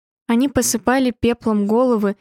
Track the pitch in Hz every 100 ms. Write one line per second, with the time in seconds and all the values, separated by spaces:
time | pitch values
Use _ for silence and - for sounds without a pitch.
0 | _ _ - 233 277 262 233 226 - 262
1 | 262 233 233 233 - 214 202 220 254 233
2 | 202 202